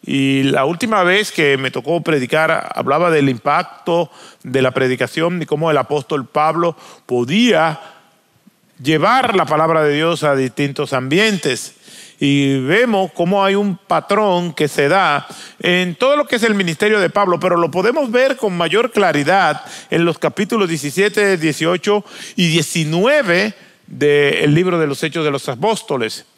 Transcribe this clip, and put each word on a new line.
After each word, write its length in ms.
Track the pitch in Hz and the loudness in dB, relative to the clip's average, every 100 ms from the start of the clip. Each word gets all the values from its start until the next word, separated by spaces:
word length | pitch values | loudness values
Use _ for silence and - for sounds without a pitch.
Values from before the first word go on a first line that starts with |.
| - | -4
Y 380 | 139 135 135 | -2 0 0
la 200 | 135 139 | 0 0
última 380 | 135 170 233 214 | 0 -2 -2 0
vez 300 | 180 190 214 | 2 2 0
que 260 | - 147 139 | 0 0 2
me 120 | 135 | -2
tocó 300 | 135 123 170 | -6 -4 -4
predicar, 720 | 160 151 123 156 160 160 - | 0 -2 0 0 2 0 -4
hablaba 360 | - 123 147 175 | -6 -2 0 2
del 180 | 160 139 | 2 2
impacto 840 | 123 147 151 175 - - 170 165 - - - | 0 -2 -2 -2 -10 -2 -2 -2 -8 -20 -18
de 200 | - 127 | -6 0
la 80 | 127 | 0
predicación 720 | 127 131 127 120 - 165 180 | 0 -2 0 -2 -2 -2 -2
y 20 | |
cómo 260 | 156 151 160 | -4 -2 0
el 60 | 147 | 0
apóstol 480 | 123 147 135 151 | 0 -4 -2 -6
Pablo 500 | 123 151 156 156 170 160 - - | -4 0 0 0 -2 -4 -18 -20
podía 760 | - 123 120 185 240 170 160 151 - - _ _ _ _ _ _ _ _ | -4 -2 0 2 4 4 2 -2 -12 -20 _ _ _ _ _ _ _ _
llevar 540 | 131 156 180 254 247 190 | -2 2 2 2 2 0
la 80 | |
palabra 380 | 147 151 160 160 | 0 0 2 2
de 120 | 151 | 2
Dios 300 | 147 165 165 | 0 0 0
a 100 | 151 | 0
distintos 600 | 139 131 - 143 139 143 | 0 -2 -2 -4 -4 -4
ambientes. 800 | 135 131 160 220 196 - 127 - - - - - - | -4 -2 0 2 0 -2 -4 -8 -18 -20 -20 -20 -4
Y 400 | 143 143 139 135 | 0 2 2 0
vemos 500 | 127 190 247 208 190 | 0 0 2 0 -2
cómo 300 | - 170 196 | -2 0 2
hay 100 | 196 | 2
un 220 | 196 202 175 | 2 0 -4
patrón 800 | _ 165 - 202 214 175 175 | _ -4 0 0 2 0 -2
que 120 | 143 151 | -2 -2
se 220 | - 143 | 0 2
da 380 | 185 175 143 - - - - | 4 2 0 -4 -18 -20 -6
en 360 | 170 180 180 165 | -2 0 0 0
todo 200 | 254 294 | 0 2
lo 100 | 285 | 0
que 100 | 240 | 0
es 60 | |
el 120 | 226 | 0
ministerio 460 | 208 180 151 214 214 | 0 -2 0 0 2
de 100 | 175 | 0
Pablo, 280 | 202 196 175 | 0 0 0
pero 200 | 180 175 | 0 0
lo 120 | 170 | 0
podemos 400 | 170 196 311 269 | 0 0 0 0
ver 280 | 240 269 269 | 2 2 0
con 180 | 220 175 | -4 -2
mayor 360 | 165 185 240 | 0 0 0
claridad 680 | 214 190 147 143 190 170 147 - - - | 2 2 2 2 4 2 0 -8 -20 -4
en 160 | 160 170 | 0 0
los 120 | 160 | 0
capítulos 520 | 156 - 196 226 190 | -4 -2 -2 0 0
diecisiete, 680 | 165 143 135 202 214 202 185 | -2 -4 0 0 2 0 2
dieciocho 680 | 156 143 156 180 - 208 202 - - | 0 0 -2 -2 0 -2 -2 -18 -12
y 140 | - 175 | -2 0
diecinueve 1040 | 165 156 175 151 165 220 302 226 170 214 - - _ - | 2 0 -2 -2 0 2 2 2 0 0 -6 -20 _ -20
del 680 | - 147 147 143 - 147 | -2 2 4 2 2 2
libro 240 | 147 185 175 | 2 2 0
de 80 | 156 | -2
los 160 | 135 | -2
Hechos 200 | 160 165 | -6 -2
de 80 | 151 | -2
los 200 | 139 - | -4 -6
Apóstoles. 720 | 120 196 220 - 139 110 - - | -4 -2 -2 -4 -4 -4 -8 -18